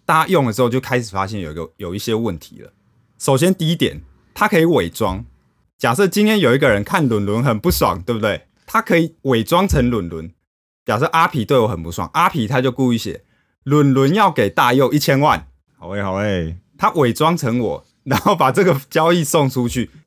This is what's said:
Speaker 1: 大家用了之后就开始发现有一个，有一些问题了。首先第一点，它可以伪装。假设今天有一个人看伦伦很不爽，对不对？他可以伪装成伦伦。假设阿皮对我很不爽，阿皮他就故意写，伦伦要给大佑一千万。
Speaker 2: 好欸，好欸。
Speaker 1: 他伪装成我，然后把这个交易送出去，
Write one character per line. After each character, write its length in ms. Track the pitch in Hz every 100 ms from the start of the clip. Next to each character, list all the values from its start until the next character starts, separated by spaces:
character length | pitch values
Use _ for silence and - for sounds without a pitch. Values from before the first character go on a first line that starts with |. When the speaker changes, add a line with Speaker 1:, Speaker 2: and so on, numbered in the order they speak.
| -
Speaker 1:
大 160 | 160
家 60 | 156
用 180 | 180 127
了 60 |
之 100 | 107
后 60 | 123
就 120 | 127
开 220 | - 123
始 80 | 113
发 160 | 95 98
现 140 | 107
有 100 | 80
一 40 |
个， 180 | 80 80 _
有 140 | 90
一 60 | 98
些 160 | 120
问 240 | 110 113 82
题 220 | - -
了。 120 | - _ _ _ _ _
首 180 | - 135
先 160 | 175
第 200 | 190 160
一 20 |
点， 280 | 170 110 73 - _ _
它 140 | - 214
可 140 | 185
以 40 |
伪 240 | 165 143 85
装。 360 | - 104 95 120 _ _ _ _ _
假 160 | 123
设 140 | 123 196
今 180 | 202
天 140 | 214 214
有 160 | 139
一 40 | 135
个 120 | 143
人 140 | 101
看 240 | 101 151 139
伦 160 | 110 101
伦 160 | 107
很 160 | 139 107
不 100 | -
爽， 320 | - 120 87
对 140 | 90
不 60 | 113
对？ 260 | 107 87 - _
他 160 | - 220
可 160 | 220 170
以 200 | 165 -
伪 200 | 135 117
装 240 | 110 175 196
成 240 | 147 120
伦 180 | 117 85
伦。 220 | 85 82 - _ _ _ _ -
假 100 | 110
设 100 | 156
阿 200 | 165 170
皮 180 | 139
对 140 | 101 135
我 80 | 110
很 160 | 87
不 80 | 80
爽， 180 | 85 82
阿 160 | 151 180
皮 180 | 165 107
他 140 | 131
就 100 | 127
故 220 | 120 127
意 60 | 117
写， 260 | 104 - - _ _ _
伦 280 | 135 147 143
伦 220 | 131 135
要 160 | 196 202
给 180 | 147 101
大 240 | - 123
佑 200 | 131 131
一 80 | 143
千 180 | 151 135
万。 300 | 147 92 - _ _ _
Speaker 2:
好 120 | 85
欸， 140 | 101
好 100 | 98
欸。 440 | 95 104 92 80 85 _ -
Speaker 1:
他 140 | 208
伪 220 | 165 127
装 240 | 110 156 170
成 240 | 127 120
我， 260 | 107 71 - _
然 160 | - 131
后 160 | -
把 160 | 180 131
这 140 | 156
个 140 | 185 139 -
交 220 | 160 160
易 100 | 175
送 260 | 151 165 135
出 200 | 131 120
去， 220 | 123 110 -